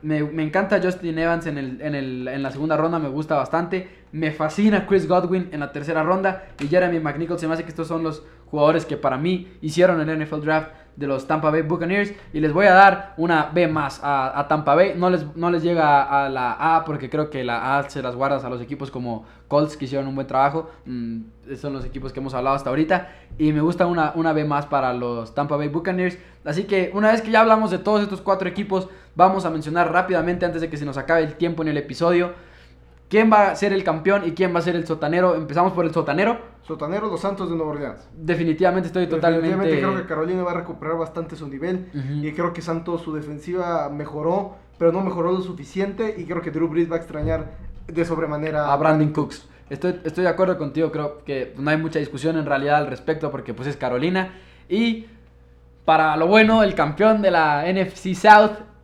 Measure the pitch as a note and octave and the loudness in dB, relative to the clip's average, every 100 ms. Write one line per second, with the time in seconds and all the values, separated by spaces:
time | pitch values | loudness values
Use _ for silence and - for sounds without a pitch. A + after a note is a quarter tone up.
0 | D3+ D3+ D3+ D#3+ D#3 F3+ G3 G3+ F#3 F3+ | -2 -2 -2 -4 -2 -2 2 0 0 -2
1 | E3+ D#3+ E3 E3+ E3 D3 C3+ B2+ D3 C#3+ | -6 -2 0 0 -2 -6 -8 -8 -6 -6
2 | C3 B2+ B2+ C#3 C#3 C3+ D#3 D3+ D#3+ E3+ | -6 -6 -6 -6 -6 -4 -2 0 0 0
3 | D3 C#3 D#3 D#3 B2+ E3 F3 F#3 F#3 - | -4 -6 -2 -2 0 -2 -2 -6 -6 -18
4 | - D3+ D#3 D3+ D#3 D#3 G#3 G#3 G#3+ G3 | -14 -4 -4 -2 -4 2 4 4 2 2
5 | D#3 F3+ F3 F#3 F3 D3+ C#3+ D3 C#3+ D#3+ | 4 2 2 -2 -2 -8 -8 -8 -4 -2
6 | D#3 F#3+ F#3+ F#3 - - C#3+ F3+ F3+ E3 | 0 2 0 -2 -12 -8 0 2 2 0
7 | D#3 C#3+ E3 E3+ D#3+ E3 E3 D#3 D#3 E3 | -2 -4 -4 -4 -2 -4 -6 -8 -6 -4
8 | D#3+ D3+ - - - D3+ D3 E3 E3 D3 | -4 -6 -14 -20 -8 4 4 4 0 -2
9 | C3+ C3 E3 F3+ - - D#3 D3+ F3+ E3+ | 0 0 0 -2 -4 -10 -6 4 6 6
10 | D3+ D#3 D3+ D3+ D3 D#3 D#3 - - - | 0 -2 -4 -4 0 0 -2 -16 -20 -8
11 | C#3+ C3+ - D#3 D#3 D#3 D#3 E3+ E3 G3+ | -4 -4 -2 0 2 2 0 -2 0 0
12 | G3+ - - D3+ D#3 D3+ G3+ F#3 G3 F#3+ | -2 -6 -8 -2 0 6 8 10 10 8
13 | - - E3+ E3 D3+ D#3+ E3+ D#3 C#3+ - | -6 -4 2 2 2 2 2 2 -2 -4
14 | C#3+ C#3 C3 - C#3+ D#3 D3 D3 G3 F3 | -2 0 0 -2 0 0 4 4 4 4
15 | F3+ F3+ D3 E3 E3+ F3 E3 E3+ D3+ C#3+ | 2 2 -2 -4 0 0 0 2 6 6
16 | C3+ C#3 C#3 C3 B2 A2+ D3+ D#3+ D#3 D3 | 4 0 0 -2 -4 0 2 2 0 -6
17 | B2+ D3+ D3 C#3 B2 A#2 C3 C#3+ C#3 C#3+ | -4 -4 -2 -4 -4 -2 0 -2 -2 -6
18 | B2+ A#2+ C#3 C#3 B2 B2 A#2+ C#3 C3+ B2+ | -6 -2 -2 -2 -4 -8 -10 -10 -10 -8
19 | B2 A2+ - - - C#3+ D3+ D3+ C3+ C#3 | -8 -8 -12 -20 0 0 2 -4 -6 -4
20 | C#3 C3+ C3+ C3 C#3 D3+ D#3+ - - B2 | -4 -6 -2 2 2 2 -8 -16 -12 -10
21 | A#2 A2+ A2 - A#2 C3+ D3 C3+ B2+ C3+ | -8 -10 -12 -20 -16 -10 -8 -8 -8 -8
22 | C3 C3+ C3+ B2+ C3 C#3 C#3 C3 D#3 F3+ | -10 -8 -6 -4 0 0 0 0 2 0
23 | - - - - D3+ D3+ D#3+ F3 F3 F3 | -2 -18 -18 -2 0 2 0 2 0 2
24 | D3+ D#3+ E3 D3+ D3+ C#3+ C#3+ C#3+ C3 B2 | 0 0 0 0 0 -2 -2 -2 0 -2
25 | B2 A#2+ A2+ - C#3+ D3 D3 D3+ F3 F3+ | -4 -6 -6 -4 -2 -2 -2 -4 -4 -2
26 | F3+ F3+ - - D3+ D#3 G3+ G3 F3+ F#3+ | -2 -4 -20 -14 -6 -4 0 0 0 2
27 | G#3+ A3+ A3+ A3 A3 A3 G#3+ F3+ - G#3+ | 2 2 2 4 6 4 4 -2 2 0
28 | G3+ F#3+ - F#3+ F3+ F3+ G3+ F#3+ F#3 - | 0 -4 -2 0 -2 -4 -2 -2 -4 -14
29 | - - F#3 F#3+ E3+ D#3+ D3+ E3+ E3+ E3+ | -16 4 6 6 -2 -4 -4 0 2 2
30 | F#3 F3 E3+ F3 F3 D#3+ D#3+ D3+ D3 C3+ | 2 0 0 -2 -2 -2 -6 -6 -8 -8
31 | C3 E3 D#3 - E3+ E3 D#3 D3 C#3+ B2+ | 0 2 2 -2 -2 0 -2 -2 -6 0
32 | E3+ F3 F3 F3+ - - - - - - | 2 4 2 -4 -20 -20 -20 -20 -20 -20
33 | - G#3 A3 G#3+ G3+ D#3 G3+ F#3+ F3+ D#3 | 0 4 6 6 4 2 0 0 0 -2
34 | D#3 G3+ E3+ D#3+ F#3 E3+ E3 E3+ E3 D#3+ | 0 0 0 0 0 0 0 -2 -2 -4
35 | D3+ E3+ F3+ D#3+ D3 D3 F#3 F3 E3 E3 | 0 2 2 2 -2 0 0 2 -2 0
36 | D3+ D3 G#3 A#3 - - - D#3+ D3 G3 | -2 0 0 -2 -8 -20 -14 -8 -6 -4
37 | G#3+ E3+ G3 G3 F3+ E3 D#3 D3 C3+ - | -4 -4 -4 -4 -6 -4 -4 -6 -8 -10
38 | - - D#3+ E3 E3+ D#3 F3+ F#3 E3+ F#3 | -18 -10 -2 0 0 2 2 2 -2 -2
39 | F3 D#3+ E3 E3 E3 F#3+ E3+ D3 F#3 F#3 | 0 2 2 2 2 0 2 2 0 -2
40 | - D3+ E3 F#3 F3 E3+ E3+ - D#3 E3+ | -4 -4 -2 -2 -2 -4 -8 -10 -6 -4
41 | D#3+ E3 D#3+ D#3 D3 C3+ E3 F#3 F3+ D3 | -4 -6 -10 -10 -12 -8 -4 -6 -6 -8
42 | C3+ D3 D3+ D3+ E3+ E3+ E3 E3 E3 E3+ | -6 -4 -6 -2 -4 -4 -6 -6 -4 -6
43 | E3 D3+ D3 D3 F3 F3+ F3 E3 C#3+ C#3+ | -6 -8 -8 -12 -8 -6 -2 -2 -4 -6
44 | C#3+ D3+ D#3 F#3 F#3+ - - - E3+ F3 | -8 -4 -2 -2 -4 -12 -20 2 2 2
45 | F#3+ E3+ E3+ F#3 F#3 F3 C#3+ F#3+ G3 G3 | -2 0 0 0 -4 -10 -10 -6 -6 -4
46 | A3 G#3 D#3 E3+ E3 D3+ E3 D#3+ E3+ E3 | -6 -6 -8 -6 -6 -2 -2 0 0 -2
47 | E3 - D#3+ D#3+ - - - - - E3 | -6 -6 -2 -2 -4 -12 -16 -16 -8 -2
48 | E3 D#3+ D#3+ D3 D#3 D3+ D3 C#3 D#3 D#3 | -2 0 -2 -2 -2 -2 0 2 4 4
49 | D3+ D3+ B2+ - - - - C#3 F3+ F3+ | 2 0 -4 -8 -20 -20 -14 -4 -4 -4
50 | E3 D#3 F3+ F3 F#3 F3+ C#3+ C#3 D#3+ D#3 | -6 0 0 2 0 0 -2 -2 -2 -2
51 | D3 - - C3+ B2 - C#3+ D#3 D#3+ D#3 | -6 -8 -8 -6 -6 -6 -2 0 0 -4
52 | D3 C#3 D3+ D#3+ D3 C#3 C#3+ D3 C#3+ B2+ | -6 -4 -2 -2 0 0 2 2 0 -6
53 | - D#3 D3+ C3+ A2+ A2+ C3+ C#3 B2+ B2 | -4 -4 -4 -6 -10 -8 -8 -4 -2 0
54 | D#3+ F#3 F#3 - - - - G3 A#3 A3+ | 0 0 -4 -10 -20 -20 -4 0 0 -2
55 | - - - - - - - - - D#3 | -8 -20 -20 -20 -20 -20 -20 -6 2 4
56 | D#3 D3+ E3 G#3+ A3 A3+ G3+ - D3+ D3+ | 4 2 4 6 6 6 4 2 -2 2
57 | G#3+ A3 G3 F3 D#3 D3 E3 F#3+ F#3 - | 4 4 4 4 2 2 0 0 -2 -4
58 | F#3+ F3+ A3 G#3+ G#3+ - - - | -6 2 10 10 10 2 -16 -20